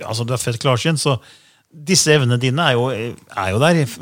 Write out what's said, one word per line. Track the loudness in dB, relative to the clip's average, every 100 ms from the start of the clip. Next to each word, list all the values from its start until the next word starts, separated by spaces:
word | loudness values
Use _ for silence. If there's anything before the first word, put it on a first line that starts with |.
altså, | -8 -6
du | -4
er | -4
født | -4 -2
klarsynt, | 0 2 0 0
så | 0 -2 -6 -20 _ _ _
disse | -10 -2 0 4
evnene | 4 4 0
dine | 0 0
er | 2 2
jo, | 0
er | -4 -8 -12 -10 -4 -2
jo | 2
der | 2 2 0 -4